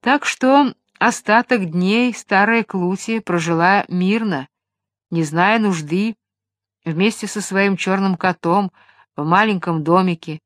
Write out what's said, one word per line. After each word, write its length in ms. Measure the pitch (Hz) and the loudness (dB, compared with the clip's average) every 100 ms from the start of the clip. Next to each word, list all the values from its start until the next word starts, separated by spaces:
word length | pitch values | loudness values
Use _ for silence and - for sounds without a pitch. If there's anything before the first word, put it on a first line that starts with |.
Так 240 | - 285 | 2 0
что 480 | - - 254 277 277 - _ _ | 0 -2 4 4 2 -2 _ _
остаток 680 | 220 - - 214 247 247 185 | -2 0 2 2 2 -2 -2
дней 460 | 165 185 220 247 | -2 0 2 0
старая 480 | 220 - 196 208 233 | -2 -2 2 4 2
Клути 560 | 208 190 175 190 - 226 | 0 -2 -2 -4 -4 -6
прожила 680 | - 175 165 165 175 202 - | -2 -2 0 2 2 2 0
мирно, 600 | 180 180 220 220 151 131 _ _ _ _ _ _ | -2 0 0 -2 -4 -8 _ _ _ _ _ _
не 140 | 165 | -4
зная 340 | 156 160 185 226 | -2 0 2 2
нужды, 560 | 214 175 147 175 220 214 _ _ _ _ _ _ | 0 -2 -4 -2 -2 -6 _ _ _ _ _ _
вместе 420 | - 160 202 214 208 | -8 0 0 0 -8
со 140 | 214 | -8
своим 360 | 196 190 202 190 | -4 0 0 0
черным 400 | - 190 196 180 | -2 -2 -2 -2
котом 540 | 185 175 170 185 190 _ _ _ _ - | -2 -2 0 0 -2 _ _ _ _ -8
в 80 | |
маленьком 580 | 147 180 214 196 170 165 | 0 2 2 0 -2 -4
домике 580 | 151 175 185 170 - 151 | 2 2 2 -2 -8 -14